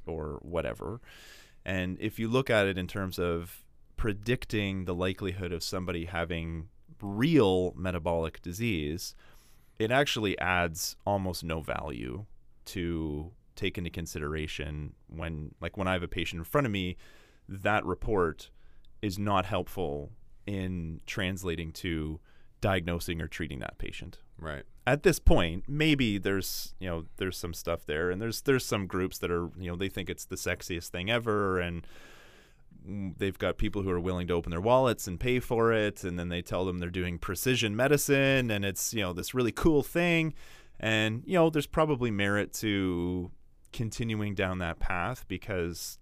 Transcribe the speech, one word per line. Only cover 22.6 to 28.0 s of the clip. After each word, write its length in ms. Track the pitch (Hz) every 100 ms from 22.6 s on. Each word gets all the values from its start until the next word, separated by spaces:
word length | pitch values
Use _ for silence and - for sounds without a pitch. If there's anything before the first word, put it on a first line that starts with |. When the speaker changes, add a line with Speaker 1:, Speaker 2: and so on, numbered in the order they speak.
Speaker 1:
diagnosing 600 | 107 95 85 85 - 82
or 60 | 76
treating 320 | - 82 67
that 180 | 50 -
patient. 420 | - - 87 - - -
Speaker 2:
Right. 240 | 80 71 - - -
Speaker 1:
At 180 | 147
this 160 | 196 -
point, 460 | - 156 82 87 -
maybe 500 | 147 156 143 120 101
there's, 580 | 95 98 90 - - -
you 80 | 92
know, 180 | 85 78 -
there's 200 | 95 -
some 160 | 85
stuff 320 | 82 - 85 -
there, 260 | 76